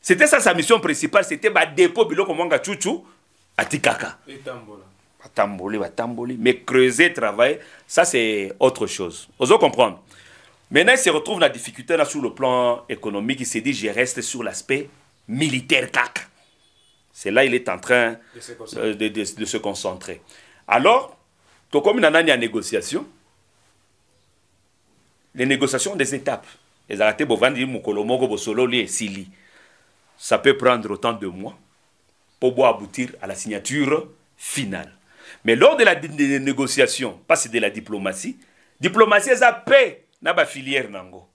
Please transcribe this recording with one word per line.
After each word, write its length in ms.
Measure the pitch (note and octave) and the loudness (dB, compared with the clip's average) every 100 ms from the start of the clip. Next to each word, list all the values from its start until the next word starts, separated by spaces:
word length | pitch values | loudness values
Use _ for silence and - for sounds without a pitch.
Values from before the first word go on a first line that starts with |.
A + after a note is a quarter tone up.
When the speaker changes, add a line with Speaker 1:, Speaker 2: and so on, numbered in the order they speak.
Speaker 1:
C'était 260 | - F#3 D4 | 2 4 4
ça 140 | C#4+ | 4
sa 120 | G#3+ | 4
mission 260 | E3+ D3+ A3+ | 0 2 2
principale, 440 | E3+ D3 D3+ G3+ | 2 -2 0 0
c'était 240 | G3 D3+ G#3+ | 0 -2 0
ba 160 | F3+ | 2
dépôt 400 | D#3+ D3 F3 F3+ | 0 4 2 4
biloko 300 | A3 D#3 F#3+ | 0 0 -2
Mwanga 260 | D#3 F3 D3 | -2 0 0
Chuchu 280 | - G3+ F3+ D#4+ - _ _ _ _ - | -2 -6 -4 -4 -8 _ _ _ _ -6
à 80 | |
Tikaka. 540 | - D3+ B2 - - - - | -4 0 0 -2 -6 -14 -20
Speaker 2:
Et 80 | C#3 | -18
Tambola. 440 | C3+ B2+ G#2+ G#2 F#2+ _ _ _ | -16 -16 -18 -20 -20 _ _ _
Speaker 1:
Batamboli, 560 | - - G2+ G2 F#2 G#2+ | -12 -2 -2 -2 -6 -6
batamboli, 580 | F2 - A#2 A#2+ A#2+ B2+ | -6 -6 -8 -6 -8 0
mais 200 | A#2+ B2 | 2 2
creuser, 540 | - B2+ B2+ A#2+ E3+ | 0 2 2 4 2
travailler, 460 | C3+ A2+ G2+ B2 D#3 - - _ | 2 -4 2 2 2 -10 -20 _
ça 180 | - | 0
c'est 480 | D3+ B2+ A2+ G#2+ G2 - | 2 2 0 -2 -6 0
autre 260 | C3 C3 G2+ | 0 0 -6
chose. 420 | - F2+ E2 - _ | -6 -8 -10 -20 _
Vous 200 | C3 G#3+ | 4 6
comprenez ? 360 | D#3 - A#2 F2+ _ - - - _ _ _ | 4 4 0 0 _ -20 -20 -20 _ _ _
Maintenant, 220 | C3+ F#3 | 2 4
il 60 | B3+ | 4
se 100 | F#3 | 4
retrouve 280 | D#3 - G3+ | 0 -2 0
dans 100 | D#3 | 0
la 20 | |
difficulté 460 | A#2 - - B2+ E3 | 0 -14 -18 -4 0
là, 80 | |
sur 160 | C#3+ D3+ | 0 -2
le 140 | B2 | -6
plan 500 | - C3 B2 B2 A#2+ - | -2 -2 0 0 -2 -6
économique, 520 | G#2+ A2 G2+ A2 C3 | -10 -6 -6 -4 -6
il 60 | A#2+ | -4
s'est 140 | A#2 | -4
dit, 100 | B2 | -4
je 160 | B2 G#2+ | -4 -4
reste 320 | G#2 B2+ - | -2 -2 -2
sur 220 | A2+ B2+ | -8 -8
l'aspect 480 | G#2+ F#2 - C3+ C#3 _ _ _ - | -8 -10 -6 -6 -6 _ _ _ -10
militaire, 640 | A#2+ D#3 C3 B2+ C3+ B2+ | -4 -2 -2 0 -2 0
cac. 360 | B2 B2 - - _ _ _ _ _ _ _ _ | -2 -2 -6 -16 _ _ _ _ _ _ _ _
C'est 180 | - G2 | -10 -2
là 140 | A2 | 2
il 100 | C3+ | 2
est 140 | B2 B2 | 0 -4
en 80 | G2+ | -8
train 380 | - B2 A#2 A2+ _ | 0 2 2 -4 _
Speaker 2:
De 60 | A#2+ | -20
se 120 | - | -20
concentrer. 360 | A#2 A2 A2 A2 | -18 -14 -6 -4
Speaker 1:
euh, 60 | |
de, 140 | G#2 G#2+ | -2 -4
de, 260 | G2+ G2 - | -4 -8 -8
de 60 | G#2+ | -6
se 100 | A2+ | -6
concentrer. 640 | G#2+ G2 G2 F#2 - F2 _ - _ _ - | -6 -6 -8 -10 -14 -18 _ -20 _ _ 0
Alors, 500 | A#2+ D#3 B3 C4+ - _ _ _ _ _ | 2 4 2 0 -20 _ _ _ _ _
tout 100 | D3 | 0
comme 180 | F3 A#3+ | 2 4
il 40 | |
y 40 | E3+ | 4
a 140 | D#3+ E3 | 4 4
une 60 | C3 | 2
négociation, 680 | A#2 G#2+ F#2+ G#2+ - D3 D4 _ _ _ _ _ _ _ _ _ _ _ _ _ _ _ _ _ _ _ _ _ _ | 0 -4 -4 -6 -4 -8 -10 _ _ _ _ _ _ _ _ _ _ _ _ _ _ _ _ _ _ _ _ _ _
les 120 | - B2+ | -4 0
négociations 460 | C#3 C#3 C3 F#3+ | 2 2 0 -4
ont 40 | G3 | -2
des 180 | C3 | -2
étapes. 320 | C3+ - A#2+ - - _ _ _ | -2 -4 -6 -10 -20 _ _ _
Les 120 | G2+ | 0
arrêtés, 240 | G#2+ G#2+ | 0 2
bon, 120 | D3 A2 | -2 2
vendre, 220 | B2 B2+ C3 | 2 0 -6
mokolo 380 | A#2 - G2+ | -6 -6 -4
moko, 240 | G#2 B2 B2 | -2 -2 -2
bosolo, 380 | G#2 - A2 B2+ | -4 -4 -2 0
li, 140 | A#2+ | 0
esili. 480 | F#2+ - G#2+ G2 F#2 _ _ _ _ _ _ _ _ _ | -2 -6 -8 -10 -16 _ _ _ _ _ _ _ _ _
Ça 220 | - A2 | -2 2
peut 180 | C#3 C3+ | 4 4
prendre 340 | B2 B2 G#2+ | 2 2 -2
autant 220 | G2+ A#2+ | -4 -4
de 140 | A2+ G2 | -4 -8
mois 300 | F#2 G#2+ - _ _ _ _ _ _ _ _ | -10 -14 -16 _ _ _ _ _ _ _ _
pour 280 | B2+ A#2+ B2+ | -2 4 2
aboutir 440 | G2+ G2+ - B2 - | 2 -6 -8 -8 -8
à 40 | G2 | -12
la 80 | |
signature 720 | F#2+ G#2+ G2+ - C#3 C#3 D#3 D#3 _ _ _ | -10 -8 -8 -6 -4 0 0 -4 _ _ _
finale. 560 | - - A2+ F#2 D#2 _ _ _ - - | -10 -8 -6 -10 -12 _ _ _ -20 -8
Mais 120 | A2 A#2 | 0 6
lors 200 | B3 D#4 | 6 6
de 80 | |
la 100 | A3 | 4
d-, 140 | E3 D#3 | 2 -4
des 300 | D3+ C#3 C#3 | -2 0 0
négociations, 800 | C3+ C3 C3 - B2 - B2 F2+ _ | -2 -4 -4 2 2 2 -6 -8 _
pas 100 | E3 | 0
c'est 120 | A#2 | 0
de 80 | A#2 | -2
la 120 | G#2 | -2
diplomatie, 640 | G#2 G#2+ G#2 G2 F#2+ A3 C4 _ _ _ _ | -6 -10 -6 -6 -8 -12 -14 _ _ _ _
diplomatie, 560 | F#3 G#3 A3 G#3 A3+ B3 | -2 4 4 4 2 4
ça 160 | B3 | 4
paie, 520 | A#3 - C#4 A#3 - _ _ | 2 4 4 4 -2 _ _
n'a 120 | - | -2
pas 120 | F3 D3 | 0 0
filière, 420 | C#3 C3 C3+ A#2 | -2 -4 -4 -4
nango. 360 | G2 F#2 F#2 F#2+ | -12 -16 -20 _